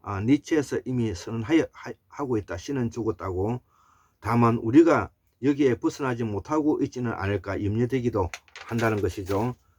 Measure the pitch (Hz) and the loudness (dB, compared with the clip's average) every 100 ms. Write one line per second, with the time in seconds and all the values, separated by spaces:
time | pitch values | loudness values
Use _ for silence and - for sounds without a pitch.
0 | - 98 113 147 - 160 131 127 - 127 | -6 -4 2 2 2 -2 0 -4 -2 -2
1 | 110 90 - 113 110 160 123 - - - | -2 -4 -6 -6 2 2 2 -8 -16 -16
2 | _ - 139 110 101 87 - 139 117 117 | _ -10 -2 -2 -4 -10 -6 -4 -4 -2
3 | 110 - 87 90 104 123 _ _ _ _ | -4 -4 -6 -2 -2 -4 _ _ _ _
4 | _ _ 104 117 117 117 117 123 165 131 | _ _ -2 4 4 4 6 6 8 6
5 | 92 _ _ _ 131 139 139 113 160 - | 2 _ _ _ 0 4 2 2 -2 -2
6 | 135 117 113 101 117 156 151 - 139 123 | -4 -2 -4 -4 -2 0 0 0 -2 -2
7 | 123 101 98 101 - 95 101 107 123 131 | -4 -2 -2 -2 -4 -4 -2 0 0 0
8 | 120 104 90 - _ - - 117 113 107 | 0 0 -2 -6 _ -20 -6 0 2 2
9 | 95 - 92 98 123 123 _ | -2 -4 -2 -2 -2 -6 _